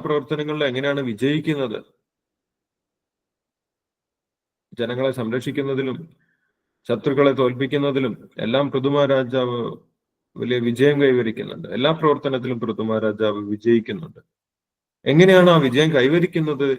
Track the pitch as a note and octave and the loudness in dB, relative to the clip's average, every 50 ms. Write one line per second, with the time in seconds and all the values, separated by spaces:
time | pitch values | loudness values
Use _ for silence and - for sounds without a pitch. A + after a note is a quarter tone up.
0 | D3+ D3+ D3+ D3 C3 - D#3 D3 D3+ D3+ D3+ D3+ D3+ C3+ B2 C3 C#3 C#3+ C#3+ C#3+ | -2 -2 -4 -4 -4 -4 -6 -6 -4 -6 -4 -2 -2 -2 -2 -2 -2 -2 -2 -2
1 | C3+ B2 A2 G2+ B2+ C#3 D3 D#3 D3+ D#3+ D3+ C#3+ C3+ A#2 G#2+ - - _ _ _ | -4 -6 -6 -2 -2 0 0 -2 -2 -4 -4 -4 -4 -6 -6 -10 -12 _ _ _
2 | _ _ _ _ _ _ _ _ _ _ _ _ _ _ _ _ _ _ _ _ | _ _ _ _ _ _ _ _ _ _ _ _ _ _ _ _ _ _ _ _
3 | _ _ _ _ _ _ _ _ _ _ _ _ _ _ _ _ _ _ _ _ | _ _ _ _ _ _ _ _ _ _ _ _ _ _ _ _ _ _ _ _
4 | _ _ _ _ _ _ _ _ _ _ _ _ _ _ - - A#2+ A2+ B2 B2+ | _ _ _ _ _ _ _ _ _ _ _ _ _ _ -10 -8 -6 -6 -4 -2
5 | C3 C3+ B2+ B2+ A#2 A2 A#2 C3 B2 D3 B2 C#3+ C3+ C3+ C3+ C3 C3+ C3+ B2 - | -2 -2 -2 -2 -4 -4 -4 -4 -4 -4 -4 -4 -4 -4 -4 -4 -4 -4 -6 -8
6 | - - _ _ _ _ _ _ _ _ _ _ _ _ _ _ _ - A#2 - | -12 -18 _ _ _ _ _ _ _ _ _ _ _ _ _ _ _ -4 -4 -2
7 | - D3+ C#3 C#3 C#3+ C#3 C3 B2 C3 B2 B2+ B2 C#3 C3 C#3+ C#3+ C#3 C#3+ C3+ C#3 | -2 -2 0 2 2 2 2 2 0 0 0 -2 -6 -4 -2 -2 -2 -2 -2 -2
8 | C3+ A#2+ G2+ - - - _ - - A2 A#2 C3+ C#3+ C3+ C#3+ C3+ B2+ C#3 C#3+ C#3+ | -2 -4 -6 -8 -14 -20 _ -8 -6 -2 0 0 -2 0 -2 -2 -2 0 0 2
9 | C#3+ C3 C#3 C3+ C3 A#2+ B2+ C3 B2+ B2 A#2+ A#2+ A2+ G#2+ - - _ _ _ _ | 2 2 2 0 0 -2 -2 -2 -2 -2 -4 -6 -6 -8 -10 -12 _ _ _ _
10 | _ _ _ _ _ _ - - A#2+ A#2+ B2 B2 A#2 A#2+ A#2 A#2 C3+ D3 D3 C#3+ | _ _ _ _ _ _ -12 -8 -4 -2 -2 -2 0 -2 0 2 4 4 4 4
11 | C#3+ C3+ B2+ B2 A#2+ A2 A2 - G#2 G2+ F#2+ - E3 - F#2 A2 C3 D3+ D#3+ D#3+ | 4 4 4 2 0 -2 -4 -6 -8 -10 -4 -4 -4 -2 -2 0 0 0 0 2
12 | D#3+ D3+ C#3+ C3+ - C#3+ C3 B2+ B2+ B2+ B2+ A#2 A#2 A2+ G#2+ G2 A2+ A2 A2 A2 | 2 2 2 2 -2 -4 -4 -4 -4 -4 -6 -4 -4 -6 -4 -4 -2 -2 -2 0
13 | G#2+ A2 G#2+ G#2 A2 G#2+ G#2 G#2 G#2 G#2 G#2+ G#2 - A#2 A#2 A#2 G#2+ - A2 F2+ | 0 -2 -2 0 -2 -2 -2 -2 -6 -6 -6 -4 0 2 2 2 2 -2 -10 -12
14 | D#2+ D2 - - _ _ _ _ _ _ _ _ _ _ _ _ _ _ _ _ | -12 -14 -18 -20 _ _ _ _ _ _ _ _ _ _ _ _ _ _ _ _
15 | - C3+ C#3 D#3 F#3 F#3+ F#3+ F#3 F3+ F3+ E3+ D#3+ C#3 C3 A#2+ C3+ D#3 D#3+ D#3+ C3 | -2 2 6 6 8 8 8 8 8 8 6 6 4 2 2 2 2 2 4 2
16 | B2 C3+ D#3 F3 E3+ F3 - E3+ D#3+ D3+ D3 C3 C#3+ C#3 C3 | 2 4 2 2 0 0 -2 -2 -2 -2 -2 -2 -2 -2 -2